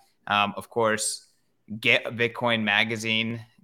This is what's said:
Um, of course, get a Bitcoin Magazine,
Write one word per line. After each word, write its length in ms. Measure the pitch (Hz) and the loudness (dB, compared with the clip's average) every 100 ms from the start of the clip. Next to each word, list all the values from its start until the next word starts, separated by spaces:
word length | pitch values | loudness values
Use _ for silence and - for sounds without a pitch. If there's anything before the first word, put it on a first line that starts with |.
| _ _ - | _ _ -2
Um, 260 | 104 101 95 | 2 2 -2
of 120 | - | -6
course, 600 | 117 110 107 - - - _ _ _ - 110 | 0 2 2 -2 -6 -14 _ _ _ -14 -4
get 260 | 120 127 - | 2 2 2
a 40 | |
Bitcoin 520 | 117 117 - 120 113 | -2 -2 0 0 0
Magazine, 760 | 107 104 113 113 113 110 113 113 113 _ | 2 2 2 -2 -2 -2 -2 -6 -10 _